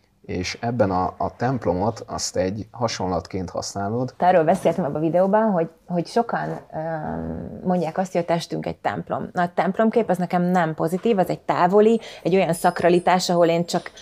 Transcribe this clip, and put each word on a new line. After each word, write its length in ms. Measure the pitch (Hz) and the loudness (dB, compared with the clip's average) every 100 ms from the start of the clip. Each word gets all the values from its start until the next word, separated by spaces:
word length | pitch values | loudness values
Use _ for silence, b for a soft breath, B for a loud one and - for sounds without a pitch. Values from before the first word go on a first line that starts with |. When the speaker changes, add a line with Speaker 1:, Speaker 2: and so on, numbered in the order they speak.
| _ _ - | _ _ -8
Speaker 1:
és 320 | 90 90 - | -6 -6 -6
ebben 300 | 117 123 98 | -2 0 2
a, 240 | 92 90 - | 0 -2 -2
a 200 | 92 - | -6 -4
templomot 680 | 120 127 107 90 107 113 - | -2 -2 -2 0 0 -4 -8
azt 300 | 82 - 90 | -8 -4 -2
egy 300 | 92 104 95 | -2 -4 -10
hasonlatként 800 | - 117 - 92 85 - 95 90 | -6 -4 -2 -4 -4 -4 -8 -6
használod. 640 | - - 98 101 120 127 - | -8 -8 -6 -4 -2 -4 0
Speaker 2:
Te 100 | 180 | 4
arról 180 | 180 | 4
beszéltem 400 | 156 190 175 180 | 4 2 0 0
abban 120 | 143 151 | -2 0
a 80 | |
videóban, 460 | 160 170 190 196 196 | 2 2 4 4 4
hogy, 180 | 180 170 _ - | 2 -2 _ -6
hogy 200 | 175 165 | -4 -2
sokan, 420 | 233 233 165 156 160 - | -2 -2 -4 -6 -8 -10
öm, 840 | 160 160 160 156 - 160 160 - - | -8 -6 -6 -6 -6 -8 -8 -10 -6
mondják 340 | 185 180 160 185 | -2 0 0 -2
azt, 140 | 185 | -2
hogy 80 | 175 | -2
a 40 | |
testünk 420 | 170 170 - 160 165 | 0 -2 -4 -6 -6
egy 100 | - | -6
templom. 520 | 131 104 170 139 - | -4 -4 -4 -6 -4
Na, 100 | 180 | -2
a 80 | 175 | -2
templomkép 540 | - 175 190 220 233 214 | 0 0 2 2 2 0
az 100 | 180 | 0
nekem 240 | 175 180 | 0 0
nem 320 | 175 180 160 | 2 2 0
pozitív, 440 | 160 165 180 233 202 | 0 -2 0 0 2
az 100 | 175 | 0
egy 120 | 156 | -2
távoli, 600 | - 147 175 208 220 226 B B | -2 2 4 6 6 4 B B
egy 120 | 170 | 0
olyan 180 | 190 160 | 2 2
szakralitás, 800 | 175 180 - 175 175 175 180 185 | 2 0 2 4 4 4 2 4
ahol 160 | 175 165 | 4 4
én 180 | 170 | 2
csak 260 | 170 175 - B | 0 -4 -6 B